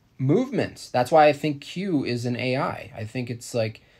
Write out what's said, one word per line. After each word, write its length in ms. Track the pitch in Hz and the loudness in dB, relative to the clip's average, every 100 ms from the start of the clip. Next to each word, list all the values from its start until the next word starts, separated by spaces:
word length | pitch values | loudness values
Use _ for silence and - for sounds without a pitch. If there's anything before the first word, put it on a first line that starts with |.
| _ - | _ -4
movements. 720 | 131 185 269 202 98 - - | 2 2 2 -2 -4 -6 -4
That's 220 | 123 123 | -2 4
why 160 | 160 151 | 8 6
I 60 | |
think 260 | 143 156 143 | 6 -2 -4
Q 460 | - 175 196 147 110 | -8 -8 -2 -2 0
is 200 | 120 120 | -4 -2
an 120 | 120 | -2
A 180 | 127 131 | -2 0
I. 380 | 175 - - - | -2 -6 -10 -12
I 80 | |
think 260 | 107 131 123 | -8 -6 -6
it's, 240 | 113 - | -8 -6
like, 280 | 120 110 - _ _ | -2 -2 -4 _ _